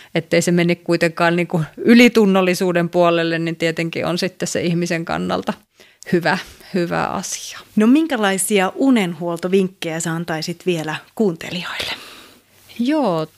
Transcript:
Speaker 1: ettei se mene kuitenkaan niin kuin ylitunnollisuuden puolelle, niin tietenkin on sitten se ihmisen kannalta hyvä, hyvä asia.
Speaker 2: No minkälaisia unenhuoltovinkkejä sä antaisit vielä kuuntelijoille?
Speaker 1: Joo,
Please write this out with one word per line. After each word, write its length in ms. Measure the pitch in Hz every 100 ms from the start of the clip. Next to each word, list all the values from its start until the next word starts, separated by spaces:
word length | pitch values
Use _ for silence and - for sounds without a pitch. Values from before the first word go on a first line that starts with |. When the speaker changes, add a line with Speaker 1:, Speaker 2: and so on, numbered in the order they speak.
| - 170
Speaker 1:
ettei 260 | 156 165
se 100 | 175
mene 240 | 175 170 175
kuitenkaan 600 | - 170 170 160 170 175
niin 120 | 170
kuin 180 | 170 151 -
ylitunnollisuuden 1120 | - 233 240 233 202 190 185 180 185 175 175
puolelle, 500 | 180 170 170 165 165
niin 160 | 165 165
tietenkin 500 | 165 160 165 165 165
on 120 | 175
sitten 300 | 180 - 175
se 140 | -
ihmisen 440 | 170 170 170 165 165
kannalta 480 | 160 180 185 202 - _ _ - _ -
hyvä, 260 | 175 165 180 - - -
hyvä 320 | 190 170 165 -
asia. 540 | - 180 - - - - -
Speaker 2:
No 120 | 220
minkälaisia 840 | 285 320 247 202 190 - 208 185 -
unenhuoltovinkkejä 1200 | 269 240 180 156 170 170 185 196 185 - 165 160
sä 120 | 170
antaisit 540 | 165 170 156 156 170 185
vielä 300 | 170 156 151 - -
kuuntelijoille? 760 | 208 165 - 180 170 - - - - - - - _ _ _ -
Speaker 1:
Joo, 480 | 240 311 233 165 156